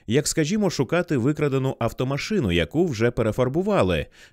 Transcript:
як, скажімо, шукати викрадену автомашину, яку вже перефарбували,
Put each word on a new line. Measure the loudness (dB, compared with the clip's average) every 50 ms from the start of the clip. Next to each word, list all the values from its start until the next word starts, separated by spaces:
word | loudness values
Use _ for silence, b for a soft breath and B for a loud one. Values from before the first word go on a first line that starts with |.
| b -2
як, | 0 0 0 0
скажімо, | 0 0 0 0 0 0 0 0
шукати | 0 0 -2 0 0 -2 0 0 0 0
викрадену | 2 0 0 0 -2 -2 0 0 -2 -2 -2 -2
автомашину, | -4 -4 -2 -2 -4 -4 -4 -4 -4 -2 -2 0 0 2
яку | 2 2 2 2 0 0 0
вже | 0 0 0 0 0
перефарбували, | 2 0 0 0 0 0 0 0 0 -2 0 0 2 2 2 2 2 0 -2 B B B B B